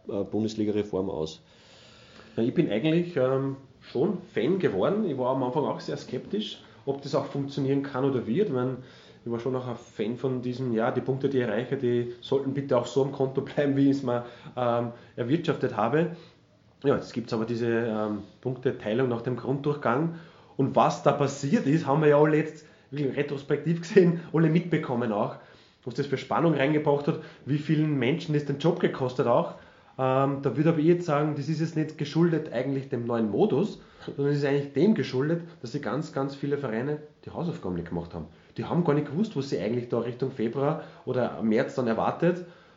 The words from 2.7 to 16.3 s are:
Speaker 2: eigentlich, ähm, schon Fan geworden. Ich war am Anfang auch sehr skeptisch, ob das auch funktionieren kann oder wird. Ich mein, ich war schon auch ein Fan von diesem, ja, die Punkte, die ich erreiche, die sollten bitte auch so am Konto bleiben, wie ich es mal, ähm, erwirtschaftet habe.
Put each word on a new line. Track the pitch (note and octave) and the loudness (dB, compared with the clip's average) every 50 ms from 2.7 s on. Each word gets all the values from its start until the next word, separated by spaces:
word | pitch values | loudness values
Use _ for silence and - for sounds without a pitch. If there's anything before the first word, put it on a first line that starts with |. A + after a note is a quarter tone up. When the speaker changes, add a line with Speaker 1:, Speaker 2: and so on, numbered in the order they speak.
Speaker 2:
eigentlich, | G2+ G#2+ B2+ D#3+ D#3 F3 E3+ E3 - | 2 0 2 2 2 2 0 0 0
ähm, | C#3 B2+ C3 C3+ C3+ C3+ C3+ C3+ - - - - - | 0 2 2 2 0 0 -2 -4 -6 -12 -20 -20 -20
schon | - - - B2 D3 G3+ G3 F3 - - - | -16 -6 -2 0 0 0 0 -4 -8 -8 -4
Fan | A2+ G#2 C#3 F#3 F#3+ | -2 0 0 0 2
geworden. | - C3+ G2 F#2 G#2 C#3+ F#3+ G#3+ A3 F#3 | 0 0 0 2 0 0 0 0 -2 -2
Ich | C#3 | -2
war | B2 B2+ B2 C3+ | -2 -2 -2 0
am | C#3 B2+ | 0 -2
Anfang | B2+ B2+ D#3 C3+ | -2 -2 -2 -2
auch | A2+ - - | -2 -4 -6
sehr | - - D3+ | -6 -8 -8
skeptisch, | C#3+ - - - C#3+ - - - G#3 G#3+ - - - - - - - - | -8 -8 -8 -10 -10 -8 -6 -6 -6 -6 -6 -10 -14 -16 -20 -20 -12 -6
ob | - C3+ C#3 - | -6 -6 -6 -4
das | C#3 - | -2 -2
auch | C#3 B2 | -2 -2
funktionieren | - - C#3+ C#3 C#3 - - C#3 C3+ C#3 C#3 C#3 | -2 -4 -6 -6 -4 -4 -2 0 0 0 0 -2
kann | - - B2+ C3+ | -2 -4 0 0
oder | C#3 C3+ B2 G#2 | 0 0 0 0
wird. | G#2 A2+ E3+ G#3+ - | 0 0 0 0 0
Ich | C3+ | 0
mein, | B2 B2+ C3 C3 B2 - - - - - - - - - | -2 -2 -2 -4 -6 -10 -16 -20 -20 -20 -20 -20 -14 -10
ich | A#2+ | -6
war | A#2 A2+ | -6 -4
schon | - C3 B2+ | -2 -2 -4
auch | B2+ B2 | -4 -4
ein | B2+ A#2 | -6 -10
Fan | A2 - - - - A2 G#2+ A#2+ | -10 -12 -14 -8 -6 -4 -4 -4
von | B2 - C3+ B2+ B2+ A#2+ | -4 -2 -2 -2 -2 -4
diesem, | B2 B2 B2 C3 B2+ A2+ | -4 -4 -4 -2 -2 0
ja, | A2 A#2 B2+ | 2 2 2
die | B2+ B2 | 0 0
Punkte, | A#2 - C3+ C3+ C#3 C#3 | -2 -2 -2 0 0 0
die | C#3 B2+ | 2 2
ich | B2 | 0
erreiche, | A#2 G#2 A2 B2+ - C#3 | 2 0 -2 -2 -2 -2
die | C3 - A#2+ A#2+ A#2+ A#2+ A#2+ - - | -2 0 2 2 2 0 -2 -6 -10
sollten | - - C#3 C#3 C3+ C3+ C3+ | -4 0 0 0 0 0 -4
bitte | C#3 C#3 - C3+ | -4 -2 2 2
auch | A#2+ A#2 | 2 2
so | - - C#3 C3+ | 2 2 2 2
am | C#3+ - | 2 2
Konto | - C3+ C3 - C3+ | -2 -2 0 0 -2
bleiben, | A#2 - - - D3 C#3 C3+ | -4 -4 0 0 2 2 4
wie | C#3 C#3 C#3 | 4 6 4
ich | C3+ C#3 | 4 4
es | C3+ | 2
mal, | B2 A#2+ A#2+ A#2+ - - - - - - | 0 -2 -2 -2 -6 -14 -18 -18 -12 -6
ähm, | B2 B2+ A#2+ A#2 A#2+ A#2+ A#2 A2+ - - - - | -2 0 0 2 0 0 -2 -6 -12 -18 -14 -6
erwirtschaftet | - B2 A#2+ C#3+ E3 E3 - C3+ - - B2 A#2 | -6 -2 0 0 0 2 0 0 0 0 -2 0
habe. | G#2+ G#2 A#2+ C3+ D#3 E3+ E3 - - - - | 2 0 2 4 2 2 0 -2 -10 -16 -20